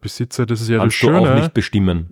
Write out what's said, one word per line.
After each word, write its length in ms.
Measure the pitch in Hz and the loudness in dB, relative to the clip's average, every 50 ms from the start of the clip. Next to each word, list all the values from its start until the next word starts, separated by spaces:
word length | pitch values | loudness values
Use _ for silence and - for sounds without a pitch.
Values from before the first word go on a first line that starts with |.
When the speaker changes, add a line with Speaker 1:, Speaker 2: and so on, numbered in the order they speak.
Speaker 1:
besitze, 460 | - 110 - - 123 120 - - 123 | -8 -14 -8 -8 -10 -8 -4 -6 -4
das 160 | 117 120 110 | -4 -4 -4
ist 80 | 117 110 | -2 -2
ja 60 | 117 | 0
das 60 | 110 98 | 0 0
Speaker 2:
Kannst 180 | 107 - - | 0 0 2
du 80 | - 139 160 | 2 2 4
auch 120 | 180 175 | 4 4
Speaker 1:
Schöne. 140 | 139 131 139 | 4 4 2
Speaker 2:
nicht 120 | 156 165 - | 0 0 -2
bestimmen. 540 | 117 - - - 104 98 92 87 85 85 85 | -2 -2 0 0 0 2 2 0 -2 -6 -8